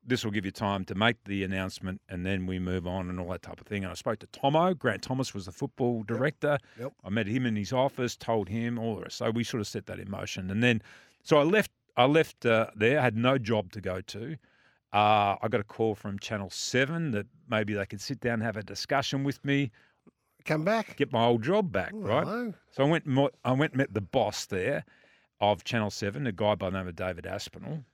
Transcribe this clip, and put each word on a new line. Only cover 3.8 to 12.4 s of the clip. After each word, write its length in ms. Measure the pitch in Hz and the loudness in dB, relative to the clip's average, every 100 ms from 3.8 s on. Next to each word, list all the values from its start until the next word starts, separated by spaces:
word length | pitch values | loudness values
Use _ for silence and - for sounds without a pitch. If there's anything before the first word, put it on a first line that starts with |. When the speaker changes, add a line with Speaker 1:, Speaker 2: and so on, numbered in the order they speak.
Speaker 1:
And 80 | 92 | -6
I 20 | |
spoke 240 | 90 - 110 | -6 -6 -6
to 80 | - | -8
Tomo. 460 | - 139 156 175 | -2 2 4 2
Grant 280 | 175 127 104 | 2 0 -2
Thomas 300 | - 131 131 | -4 -4 -4
was 140 | 101 92 | -6 -10
the 60 | |
football 460 | - 135 - 123 117 | -8 -8 -2 -2 -2
Speaker 2:
Yep. 80 | 104 - | -4 -2
Speaker 1:
director. 400 | 139 - 147 143 _ - | -2 -2 -2 -2 _ -12
Speaker 2:
Yep. 120 | 127 _ | -12 _
Speaker 1:
I 40 | 92 | -4
met 180 | 104 101 | -2 0
him 180 | 123 127 | 0 0
in 80 | |
his 180 | 107 98 | -2 -2
office, 440 | 127 135 - 123 - | 0 0 0 -4 -4
told 320 | - 113 95 | -2 -2 0
him 320 | 110 117 120 | -4 -4 -4
all 160 | 113 101 | -4 -6
the 60 | |
rest. 160 | 87 - | -8 -4
So 120 | 117 | -2
we 140 | 113 | 0
sort 160 | 117 123 | -2 -4
of 80 | 104 | -4
set 180 | 110 98 | -6 -8
that 140 | 95 | -12
in 100 | 95 | -8
motion. 400 | 98 98 - 92 | -8 -8 -8 -4
And 100 | 101 | 4
then, 220 | 123 113 - - - _ | 4 4 0 -20 -20 _
so 160 | - 151 | 4 6
I 60 | |
left, 260 | 147 214 196 _ _ - | 6 4 2 _ _ 4
I 80 | |
left, 400 | 127 156 156 - | 6 6 2 0